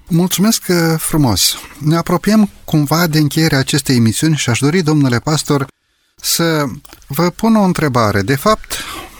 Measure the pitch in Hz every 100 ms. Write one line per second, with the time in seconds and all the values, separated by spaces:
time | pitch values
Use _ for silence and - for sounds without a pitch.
0 | - 165 180 - 208 220 - 175 165 160
1 | - 160 135 92 - - - - 147 165
2 | 170 180 - 220 202 - - 156 143 156
3 | 175 151 151 165 160 139 131 151 - 127
4 | 113 - 160 147 - 113 139 185 151 156
5 | 135 120 - 151 - 143 - _ _ _
6 | _ _ - - 165 156 143 127 - -
7 | - 139 175 - 226 220 190 170 151 123
8 | 107 98 95 135 214 220 - - - -
9 | -